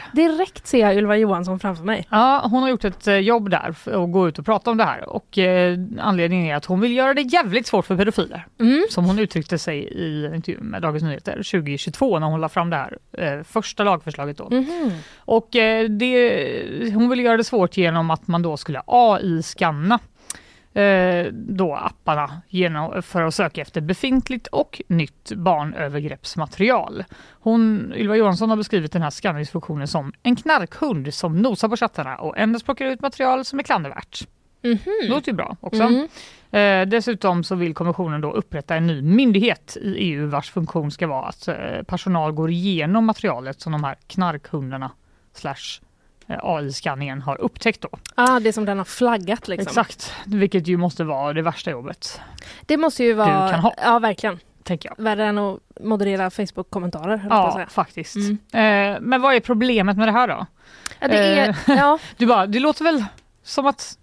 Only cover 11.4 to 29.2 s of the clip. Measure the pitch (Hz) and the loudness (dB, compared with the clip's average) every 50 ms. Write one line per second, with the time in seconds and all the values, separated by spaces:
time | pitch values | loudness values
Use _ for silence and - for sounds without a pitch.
11.4 | 202 - - 180 156 143 143 139 - - 156 - 269 269 196 160 156 156 156 160 | -6 -2 -2 -2 -2 -2 -4 -6 -6 -8 -2 0 0 2 2 2 0 0 0 -2
12.4 | 160 156 - 190 170 170 170 143 135 - - - - _ - - 180 151 139 143 | -2 -2 -2 -2 -2 0 -2 -4 -4 -6 -10 -16 -18 _ -8 -6 -4 -4 -4 -6
13.4 | 160 - - 226 208 - - - 208 202 185 165 - 165 147 - 143 147 143 - | -8 -6 -6 -6 -6 -4 -4 0 2 2 2 0 -2 -6 -8 -8 -8 -8 -8 -10
14.4 | - - 240 254 262 285 339 349 320 240 180 160 151 - - - _ - 226 226 | -6 -2 0 0 0 0 -2 -2 -2 -2 -4 -4 -10 -16 -20 -16 _ 0 0 0
15.4 | 226 - - 247 226 220 220 220 226 226 214 202 247 254 254 247 240 240 220 220 | 0 0 2 2 2 4 2 2 0 0 0 0 0 2 4 4 4 4 2 0
16.4 | - - - - - - - - 233 233 202 214 233 247 262 247 247 233 226 220 | -2 -2 -4 -6 -6 -6 -6 -6 -4 0 2 2 4 4 4 2 4 4 4 2
17.4 | 226 - - 226 185 175 - - 180 170 165 170 165 165 160 156 - - 175 170 | 2 0 2 2 2 2 2 2 2 2 2 2 0 0 0 -2 -2 -2 0 0
18.4 | 175 170 151 143 - - 151 127 - - - 240 247 226 202 - - 190 165 160 | 0 -2 -4 -6 -6 -8 -8 -8 -2 2 4 6 6 6 6 4 2 0 0 0
19.4 | 160 - - - 190 165 156 143 151 185 240 226 - - _ _ _ - - - | -2 -6 -4 -2 0 0 0 0 2 2 2 2 0 -6 _ _ _ -16 -16 -16
20.4 | - - _ _ _ _ _ 208 202 202 196 190 180 180 180 175 175 - - - | -16 -20 _ _ _ _ _ 2 4 6 6 6 4 4 2 2 0 -2 -6 -8
21.4 | 220 - 202 185 190 170 143 - - - - - _ - 156 147 147 139 139 165 | -8 -6 -2 0 0 0 0 -2 -4 -6 -8 -4 _ 0 0 0 -2 -4 -8 -12
22.4 | - _ - 180 180 170 160 151 156 165 - 185 175 - - 180 165 160 156 - | -14 _ -2 0 0 0 0 -2 -4 -4 -6 -8 -8 -4 -2 0 0 0 0 0
23.4 | 196 160 - - 143 - - 170 151 151 185 - - 269 254 262 247 - 262 240 | -2 -2 -2 -6 -10 -6 -6 -4 -2 -2 -2 -2 0 2 2 2 0 0 -6 -8
24.4 | - - - - 302 - - - - - 180 165 156 - - _ _ - 220 208 | -8 -4 -2 -2 -2 -2 -6 -12 -4 0 0 0 0 -2 -6 _ _ -12 -10 -2
25.4 | 170 185 175 151 147 147 151 - 160 139 139 147 147 151 143 - - - - - | 0 0 0 0 -2 -4 -6 -6 -6 -6 -6 -6 -6 -8 -10 -12 -14 -10 -8 -6
26.4 | 156 - - - 190 233 254 214 - - - - 185 - - - - - - _ | -8 -6 -2 0 2 2 2 2 0 -4 -8 -12 -12 -14 -18 -20 -20 -20 -20 _
27.4 | _ 220 226 233 226 220 214 202 - - - - 220 202 214 220 220 202 180 170 | _ 2 4 4 4 4 2 0 -2 -6 -4 -4 -2 0 2 4 4 4 2 2
28.4 | 226 220 220 214 208 - - 196 156 151 - 180 170 147 - - | 2 0 0 0 0 0 0 -2 0 0 -2 -2 -2 -2 -4 -4